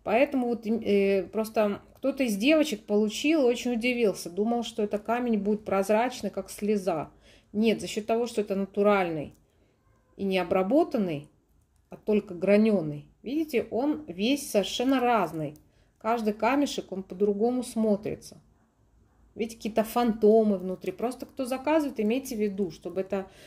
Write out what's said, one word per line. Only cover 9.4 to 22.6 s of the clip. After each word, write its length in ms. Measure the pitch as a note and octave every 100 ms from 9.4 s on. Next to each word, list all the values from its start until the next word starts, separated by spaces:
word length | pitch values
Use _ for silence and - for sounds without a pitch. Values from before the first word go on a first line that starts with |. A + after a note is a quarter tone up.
| _ _ _ _ _ _ _ -
и 80 | G3
не 120 | F#3+
обработанный, 920 | F3 F#3 F#3+ C#4+ D#4 B3 F3+ C#3+ C#3+ _ _ _ _ _ -
а 60 | -
только 400 | - G#3+ G#3 F3
гранёный, 720 | G3 G#3 A3 G3 D#3 D3 - _
видите, 420 | G#3 D4+ D#4 A3+ -
он 320 | G#3+ D4 D4+ -
весь 440 | E3+ A3 C#4 -
совершенно 480 | G#3 F#3 - B3+ C4
разный. 560 | A#3+ A3+ E3 D#3+ D3 - _ _ _ _
Каждый 340 | A3 A#3+ G#3+
камешек, 580 | G#3 A3 C#4+ C#4 - -
он 100 | F#3+
по-другому 600 | - F#3 G#3 G3+ A#3+ B3+
смотрится. 800 | A#3 A3+ A3 G3+ - - - - _ _ _ _ _ _ _ _ _ -
Видите, 200 | A3+ -
какие-то 300 | A3 A3 G#3+
фантомы 720 | A#3+ A#3+ G#3+ G#3 A3+ G#3+ F#3+
внутри. 340 | F#3 F3+ F3+
Просто 340 | F3+ A3+ C4 C#4
кто 200 | - B3
заказывает, 520 | B3+ D4 D#4+ C#4+ A3
имейте 340 | G#3+ C4 C4+ A3
в 40 |
виду, 320 | G#3 F#3+